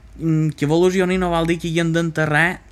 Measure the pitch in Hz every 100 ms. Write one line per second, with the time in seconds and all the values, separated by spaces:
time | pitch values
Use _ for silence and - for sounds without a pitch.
0 | - - 160 156 156 - 147 165 185 190
1 | 180 185 180 170 170 170 170 165 165 165
2 | 170 156 156 147 175 175 -